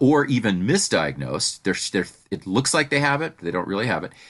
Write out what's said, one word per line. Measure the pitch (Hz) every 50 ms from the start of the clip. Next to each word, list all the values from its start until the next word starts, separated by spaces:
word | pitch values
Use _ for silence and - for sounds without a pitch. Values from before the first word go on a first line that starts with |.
or | 135 135 151 143 135
even | 139 139 120 110 107 98 87 92
misdiagnosed. | 120 175 196 - - 110 85 78 73 67 69 67 64 71 90 - - - -
They're, | - 95 90 - - -
they're, | - 95 87 - - - _ _
it | 98 - -
looks | 95 92 127 135 - -
like | 156 147 143
they | 147 143
have | 147 143 143 143
it, | 160 160 -
but | - 85
they | 85
don't | 90 90 - -
really | 98 101 117
have | 123 92 78 -
it. | - - - - -